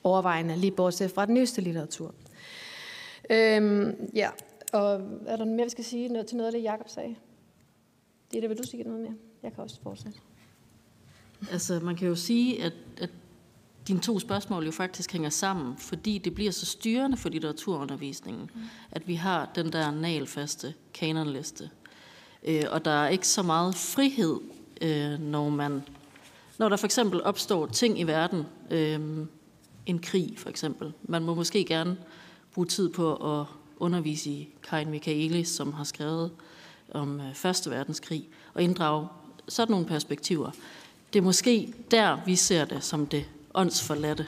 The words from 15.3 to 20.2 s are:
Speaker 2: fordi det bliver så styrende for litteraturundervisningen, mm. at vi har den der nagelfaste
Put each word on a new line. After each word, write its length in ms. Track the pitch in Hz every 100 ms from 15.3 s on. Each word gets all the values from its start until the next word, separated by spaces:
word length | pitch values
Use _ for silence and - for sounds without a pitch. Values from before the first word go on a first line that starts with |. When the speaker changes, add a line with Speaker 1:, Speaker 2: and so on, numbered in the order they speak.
| - 196 190 127 139
Speaker 2:
fordi 400 | - 170 214 202
det 180 | 180 196
bliver 160 | 208
så 140 | 175 175
styrende 520 | - 226 240 269 247
for 120 | 170
litteraturundervisningen, 1200 | 160 156 151 - 160 139 139 139 135 - 107 147 226
mm. 60 | 226 - -
at 160 | 147 180
vi 80 | 165
har 360 | 190 175 139 -
den 180 | 165
der 180 | 160 151
nagelfaste 840 | 151 165 156